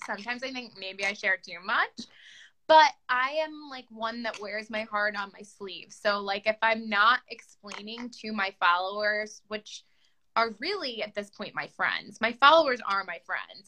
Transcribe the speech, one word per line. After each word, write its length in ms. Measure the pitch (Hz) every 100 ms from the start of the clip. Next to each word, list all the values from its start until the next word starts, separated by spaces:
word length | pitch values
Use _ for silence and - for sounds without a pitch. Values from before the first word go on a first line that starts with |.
| -
sometimes 380 | 202 214 247
I 80 | 262
think 220 | 254 233 190
maybe 280 | 190 190 196
I 80 |
share 240 | 208 202 185
too 220 | - 175
much, 440 | 190 262 440 - - - - - - _ -
but 240 | 311 302 - -
I 220 | 247 262 302
am, 260 | 311 302 294
like, 160 | 262 247
one 340 | 220 226 233
that 160 | 233 208
wears 300 | 202 208 214
my 140 | 220
heart 320 | 220 208 208 208
on 140 | 196
my 80 | 208
sleeve. 440 | 208 - 196 175 -
So, 280 | - 214 202
like, 240 | 202 196 214
if 120 | 214
I'm 280 | 226 226 226
not 300 | 202 214 247 -
explaining 800 | 233 - _ 202 196 208 233 247 -
to 100 | 220
my 200 | 214 190 -
followers, 840 | 180 175 185 208 208 208 214 - _
which 360 | 214 - - - _ _ _ _ -
are 200 | 226 220
really 440 | 302 403 285 226
at 100 | 208
this 160 | 202 208
point 240 | - 190 -
my 120 | 143
friends, 540 | - 175 85 82 208
my 120 | 220
followers 460 | 240 277 330 294 247 -
are 160 | 196
my 160 | 185 170 -
friends. 420 | 160 87 -